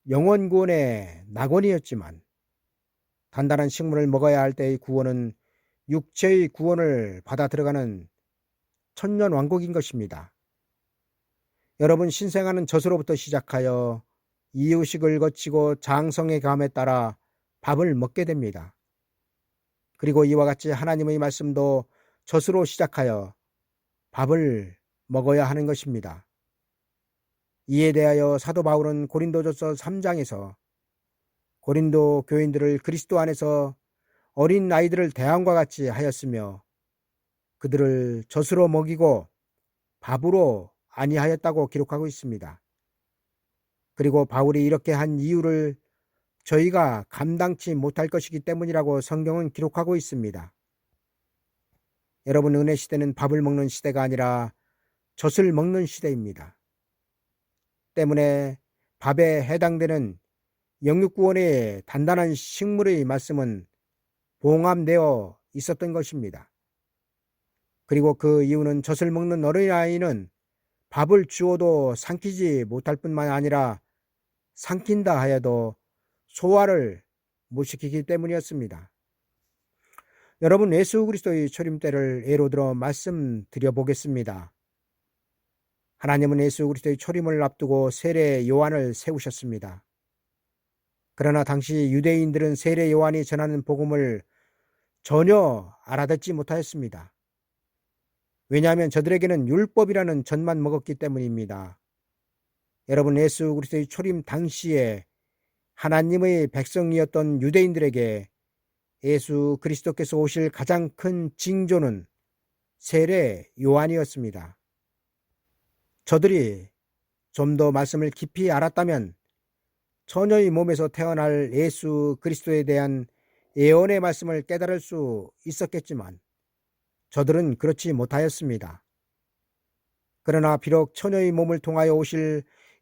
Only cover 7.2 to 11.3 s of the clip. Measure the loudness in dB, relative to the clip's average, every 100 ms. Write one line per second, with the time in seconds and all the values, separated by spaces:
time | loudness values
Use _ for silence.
7.2 | -8 -4 -2 -2 -2 -2 -4 -8 -16 _
8.2 | _ _ _ _ _ _ _ -8 -4 0
9.2 | 2 2 0 0 -2 -4 -4 -6 -8 -12
10.2 | -18 _ _ _ _ _ _ _ _ _
11.2 | _